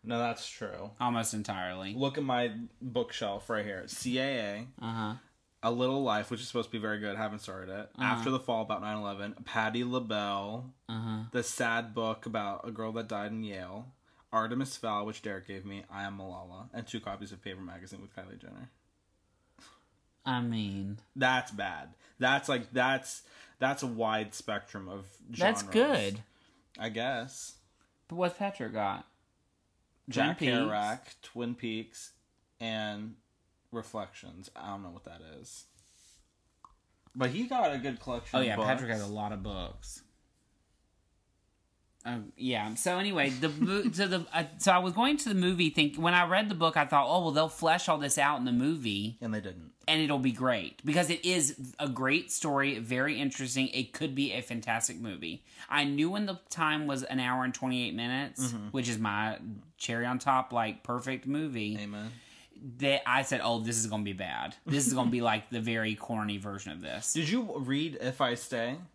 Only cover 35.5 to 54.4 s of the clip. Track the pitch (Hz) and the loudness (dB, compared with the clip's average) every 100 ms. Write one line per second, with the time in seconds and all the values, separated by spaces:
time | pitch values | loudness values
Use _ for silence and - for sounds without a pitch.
35.5 | - - _ _ _ - - _ _ _ | -18 -20 _ _ _ -20 -20 _ _ _
36.5 | _ - _ _ _ - 127 127 156 247 | _ -20 _ _ _ -14 0 0 2 0
37.5 | 254 180 135 135 117 - 120 - 131 123 | 4 4 2 -4 -6 -6 -6 0 2 2
38.5 | 110 107 - 123 110 101 104 104 104 98 | 2 2 2 0 -2 -2 -4 -4 -4 -6
39.5 | 98 90 - - - _ _ _ _ _ | -6 -8 -10 -14 -16 _ _ _ _ _
40.5 | _ _ _ _ _ _ _ _ _ _ | _ _ _ _ _ _ _ _ _ _
41.5 | _ _ _ _ _ 117 120 101 - 127 | _ _ _ _ _ -4 -4 -6 -4 0
42.5 | 117 104 113 180 180 202 175 139 127 156 | 2 0 0 0 2 2 4 2 2 0
43.5 | 147 180 202 208 165 196 180 165 165 151 | 4 4 4 2 2 2 2 2 0 -2
44.5 | - 196 180 185 175 254 294 233 190 180 | 2 6 6 6 4 4 4 2 4 4
45.5 | 180 160 156 147 147 170 180 175 185 214 | 6 4 6 4 4 6 6 6 4 4
46.5 | 175 165 160 143 147 131 175 165 147 160 | 4 4 6 6 6 6 6 6 4 4
47.5 | - 165 175 - 156 143 135 143 143 123 | 4 4 4 4 2 4 4 4 4 4
48.5 | 120 139 160 117 101 107 117 113 107 95 | 4 4 2 0 0 -2 -4 -4 -4 -4
49.5 | 87 78 _ - 156 151 143 131 117 127 | -12 -16 _ 2 2 4 4 2 2 2
50.5 | 113 80 - 143 147 160 175 180 185 147 | 2 -2 -6 2 4 4 2 2 4 2
51.5 | 143 127 - 147 123 131 156 - - 160 | -2 -10 -4 -2 2 2 2 0 -2 2
52.5 | 139 139 117 113 127 143 131 139 - 131 | 2 2 0 0 2 2 2 -2 -2 -2
53.5 | 131 135 127 123 - 156 135 131 110 | 0 0 0 -4 -4 -2 0 0 -2